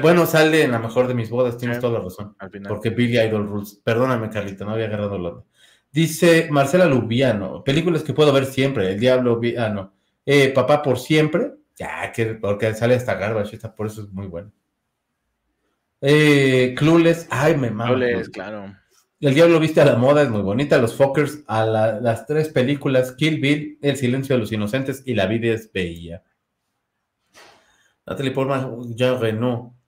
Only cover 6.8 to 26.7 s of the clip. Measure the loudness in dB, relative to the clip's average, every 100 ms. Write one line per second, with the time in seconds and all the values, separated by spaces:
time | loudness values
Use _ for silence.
6.8 | 4 2 0 0 0 0 -4 -6 -2 -2
7.8 | 0 -2 -2 2 4 4 0 -2 -2 0
8.8 | -2 0 2 2 2 0 -2 -2 -4 -4
9.8 | -10 _ _ _ 2 4 4 2 2 2
10.8 | 2 -2 0 2 2 0 -4 -8 _ _
11.8 | -12 -10 -8 -4 -4 -4 -4 -2 -2 0
12.8 | 2 2 0 -4 -4 -4 -6 -10 -16 -10
13.8 | -10 -10 -14 -12 -12 -12 -16 _ _ _
14.8 | _ _ _ _ _ _ _ _ _ _
15.8 | _ _ 2 4 6 6 4 4 2 2
16.8 | 4 4 4 2 -2 0 2 2 -2 -4
17.8 | -2 0 0 -2 -6 -12 -12 -12 -14 -18
18.8 | _ _ _ _ 0 6 6 6 4 4
19.8 | 4 4 4 4 2 0 -2 -2 2 2
20.8 | 2 2 2 2 -2 -6 -6 -2 0 2
21.8 | 0 0 -2 -2 -2 -2 0 0 0 -2
22.8 | 0 0 0 -2 -2 0 0 0 -4 -6
23.8 | -4 -2 -2 -2 0 -2 -2 -4 -4 -4
24.8 | -6 -8 -6 -2 0 0 -2 -2 -6 -8
25.8 | -6 -8 -14 -16 _ _ _ _ _